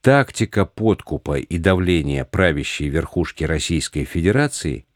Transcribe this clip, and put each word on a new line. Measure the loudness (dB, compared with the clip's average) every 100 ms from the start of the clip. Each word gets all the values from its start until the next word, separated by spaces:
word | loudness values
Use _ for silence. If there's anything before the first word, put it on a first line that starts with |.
Тактика | 4 4 2 -2 -2 0
подкупа | -2 0 0 0 -2 -8 -4 -4
и | -4 0
давления | 2 2 4 2 2 -2
правящей | -2 2 2 2 -4 -4 -2
верхушки | -2 -2 -2 -4 -4
Российской | -2 -2 0 -2 -2 -6
Федерации | -4 0 2 2 0 -4 -6 -6 _